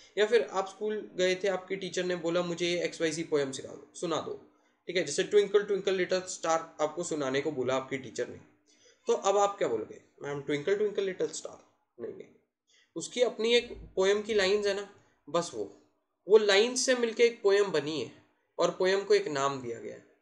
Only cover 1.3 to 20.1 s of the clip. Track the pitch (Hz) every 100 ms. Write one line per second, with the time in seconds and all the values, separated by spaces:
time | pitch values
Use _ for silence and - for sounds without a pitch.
1.3 | 185 202 185 - 190 185 185 180 180 165
2.3 | 170 175 170 175 175 165 - 165 156 165
3.3 | 147 139 131 - - - - 175 151 -
4.3 | 135 - _ _ _ - 175 151 147 180
5.3 | 208 196 208 202 196 190 190 180 185 175
6.3 | - 170 160 156 - 156 180 170 156 135
7.3 | 139 151 135 123 135 - 135 127 - 120
8.3 | 101 - _ _ _ _ _ - 233 190
9.3 | 202 202 202 160 113 107 - - - 143
10.3 | 143 139 147 147 196 208 208 196 185 160
11.3 | - - - _ _ _ - 117 - -
12.3 | _ _ _ _ _ _ - 165 240 240
13.3 | 233 226 240 233 - - - 190 208 208
14.3 | 214 185 208 202 196 196 - _ _ -
15.3 | 156 165 117 98 - _ _ _ _ -
16.3 | 220 208 196 240 254 - 247 233 220 233
17.3 | 233 202 196 202 156 143 156 117 - _
18.3 | _ _ - 175 175 185 196 196 208 165
19.3 | 143 139 139 120 113 110 117 -